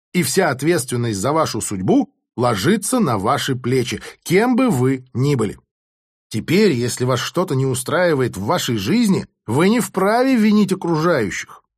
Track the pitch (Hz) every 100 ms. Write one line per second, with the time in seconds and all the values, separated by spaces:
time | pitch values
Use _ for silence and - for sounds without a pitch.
0 | _ 180 151 190 175 123 147 175 127 123
1 | 120 98 117 160 151 113 - 98 95 262
2 | - _ _ - 123 107 98 254 - 254
3 | 170 110 101 143 - 127 120 131 117 98
4 | - - - 175 240 240 262 139 127 135
5 | 127 113 135 139 104 - _ _ _ _
6 | _ _ - 113 - 175 214 127 120 -
7 | 127 127 - - 185 135 135 123 - 151
8 | 180 147 123 92 101 175 - 113 98 214
9 | 226 156 - _ - 123 185 240 - -
10 | 190 226 262 254 214 214 190 190 170 160
11 | 165 156 101 - - - _